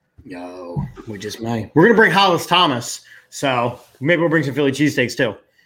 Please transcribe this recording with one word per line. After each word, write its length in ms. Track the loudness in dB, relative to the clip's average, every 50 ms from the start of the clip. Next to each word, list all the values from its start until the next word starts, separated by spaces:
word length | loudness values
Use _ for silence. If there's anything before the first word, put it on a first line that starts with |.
| _ _ _ -20 -20
Yo, 600 | -18 -16 -14 -14 -14 -16 -16 -14 -14 -12 -12 -14 -14 -16 -18 -16
we 100 | -16 -14
just 240 | -12 -12 -14 -12 -10
might. 340 | -8 -6 -6 -6 -8 0 4
We're 100 | 6 6
gonna 100 | 6 6
bring 180 | 6 4 4
Hollis 320 | 4 4 4 4 2 0 0
Thomas, 580 | 0 2 2 2 2 0 -2 -6 -8 -10 -12 -14 -20 -20 -20 _ _
so 500 | -8 -4 -2 -2 0 0 0 -2 -4 -8 -16 _ _ -4
maybe 200 | 0 0 2 2
we'll 80 | 2 2
bring 160 | 2 0 0
some 100 | -2 -2
Philly 180 | 0 0 0
cheesesteaks 440 | 2 2 0 0 2 0 -2 -2 0
too. 180 | -2 -2 -2 -2 -6 _ _ _ _ _